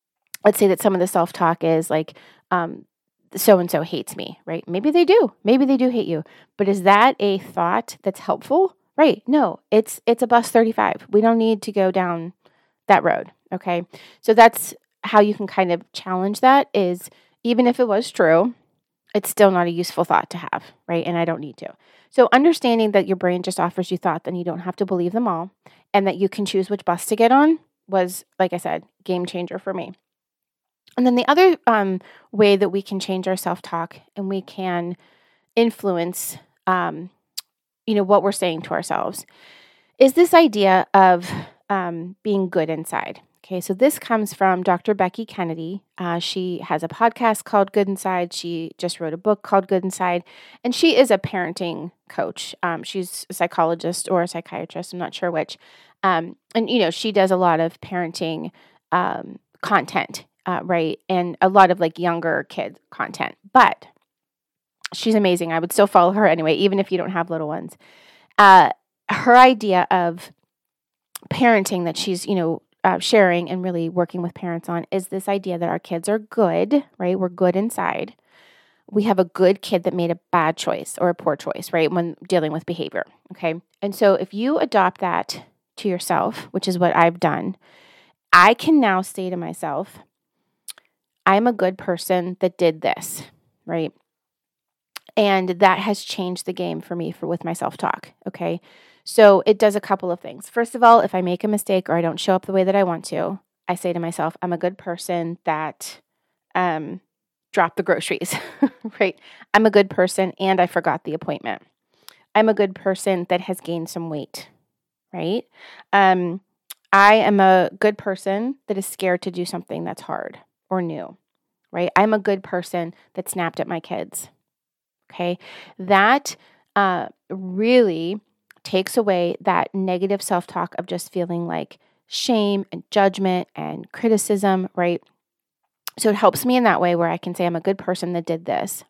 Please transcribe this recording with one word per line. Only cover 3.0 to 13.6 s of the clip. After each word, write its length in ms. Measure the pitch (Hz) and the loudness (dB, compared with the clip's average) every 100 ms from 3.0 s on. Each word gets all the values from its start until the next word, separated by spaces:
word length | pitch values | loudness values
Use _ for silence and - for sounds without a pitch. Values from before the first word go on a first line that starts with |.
| _ _ _ | _ _ _
"So-and-so 480 | 190 - 185 175 156 | 0 4 4 4 -4
hates 340 | 170 170 - - | -4 -8 -10 -12
me," 240 | - 170 | -14 -14
right? 220 | - 165 - | -10 -10 -6
Maybe 220 | 175 285 | -4 0
they 140 | 339 | 2
do. 280 | 330 440 262 - | 4 4 2 0
Maybe 220 | 202 254 | 2 2
they 120 | 269 262 | 4 2
do 120 | 254 | 0
hate 180 | 240 - | -2 -4
you. 160 | 160 - - _ - | -6 -8 -18 _ -4
But 100 | 196 | -2
is 140 | 202 | 2
that 340 | 185 202 254 - | 4 6 6 2
a 200 | 202 196 | -2 -2
thought 580 | - 180 170 214 - - | -6 -4 -2 -2 -6 -8
that's 180 | - 185 | -8 -6
helpful? 560 | - - - 330 381 _ _ - | -6 -6 -2 0 0 _ _ 2
Right. 220 | 302 - - | 2 2 0
No, 340 | 294 202 - - | 0 0 -4 -2
it's, 320 | 214 214 - | 0 0 -4
it's 180 | - 233 | -2 -2
a 40 | 233 | 2
bus 240 | 233 233 | 2 4
thirty-five. 560 | 233 226 220 208 - - | 2 2 0 -2 -4 -2
We 140 | 208 | 2
don't 160 | 226 226 | 2 2
need 240 | 226 214 | 0 -2
to 100 | 214 | -4
go 180 | 196 185 | -2 0
down 440 | 185 180 170 165 - _ _ _ _ - | 0 -2 -4 -10 -16 _ _ _ _ 2
that 160 | 190 | 4
road. 300 | 170 - - _ - | 4 -2 -6 _ -12
Okay. 360 | 185 | -10